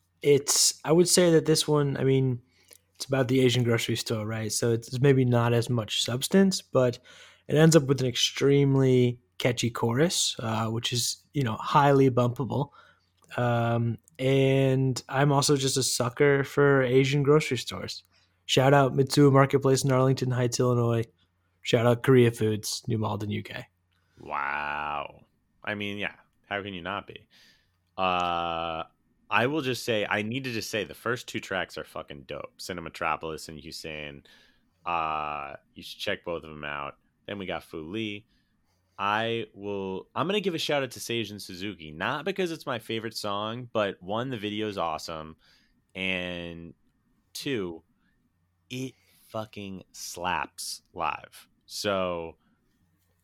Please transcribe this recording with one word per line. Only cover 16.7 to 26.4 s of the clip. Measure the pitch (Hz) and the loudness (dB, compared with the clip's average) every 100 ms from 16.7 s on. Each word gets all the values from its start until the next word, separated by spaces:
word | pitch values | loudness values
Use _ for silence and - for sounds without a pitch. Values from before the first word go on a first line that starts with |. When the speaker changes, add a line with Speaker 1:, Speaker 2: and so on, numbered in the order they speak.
| 139 | 4
Speaker 1:
Asian | 127 131 135 143 | 4 4 4 2
grocery | 139 151 151 123 | 4 4 4 -4
stores. | - - - - _ _ _ _ - | -6 -10 -10 -12 _ _ _ _ 0
Shout | - 131 | 2 6
out | 143 135 139 | 6 4 2
Mitsuo | 135 - 143 | 2 6 6
Marketplace | 135 135 135 147 131 | 8 4 4 2 2
in | 139 | 2
Arlington | 127 131 131 127 | 4 4 2 0
Heights, | 123 123 - | 0 0 2
Illinois. | 123 120 117 117 113 _ _ _ _ _ | 2 2 2 0 -2 _ _ _ _ _
Shout | - 123 | 0 2
out | 120 120 | 4 2
Korea | - 131 120 | 6 6 6
Foods, | 117 110 107 - - - | 4 -2 -2 -4 -8 -4
New | 110 | -4
Malden, | 107 104 104 | -2 -4 -4
U | 104 | -6
K. | 104 127 - _ _ _ _ - | -8 -14 -14 _ _ _ _ -20
Speaker 2:
Wow. | 76 73 71 71 73 73 73 73 71 - _ _ _ _ | -8 -6 -4 -4 -4 -6 -6 -6 -8 -14 _ _ _ _
I | - | -8
mean, | 104 101 101 | -6 -6 -6
yeah, | 95 - _ _ | -8 -10 _ _